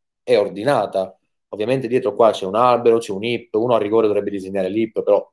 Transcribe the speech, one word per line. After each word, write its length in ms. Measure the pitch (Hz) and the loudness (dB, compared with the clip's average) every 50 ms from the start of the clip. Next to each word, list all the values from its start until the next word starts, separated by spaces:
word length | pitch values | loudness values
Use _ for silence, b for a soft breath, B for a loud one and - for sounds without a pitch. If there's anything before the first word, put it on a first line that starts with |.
| _ _ _ _ | _ _ _ _
è 160 | _ - 123 | _ 0 2
ordinata, 800 | 107 101 87 87 98 107 139 143 117 101 92 - 95 92 87 - _ _ _ _ _ _ _ | 2 2 0 -4 -4 -2 0 0 0 0 -2 -2 -4 -4 -4 -8 _ _ _ _ _ _ _
ovviamente 380 | - 101 107 113 131 135 127 | -8 -6 -2 -2 -2 -2 -2
dietro 260 | 113 120 127 127 113 104 | -2 -2 -2 -2 -2 2
qua 180 | 104 117 110 | 4 4 4
c'è 140 | 104 - 98 | 4 2 -2
un 100 | 92 95 | -2 0
albero, 420 | 110 123 123 123 117 120 120 113 | 2 4 4 4 4 4 4 2
c'è 160 | 113 117 - 98 | 2 0 -4 -8
un 100 | 95 107 | -6 -4
if, 240 | 120 120 113 - _ - | -4 -4 -6 -6 _ -4
uno 220 | 107 117 123 120 | -2 0 0 0
a 20 | |
rigore 300 | 110 104 104 107 113 110 | 0 0 0 2 2 2
dovrebbe 220 | 107 101 101 101 101 | 2 2 0 -2 -4
disegnare 380 | 101 98 92 95 98 98 92 | -6 -8 -8 -6 -4 -4 -4
l'ip, 340 | 92 98 110 117 110 - 101 92 | -2 -2 -4 -4 -4 -4 -4 0
però 280 | - 104 98 - - | 2 2 0 0 -4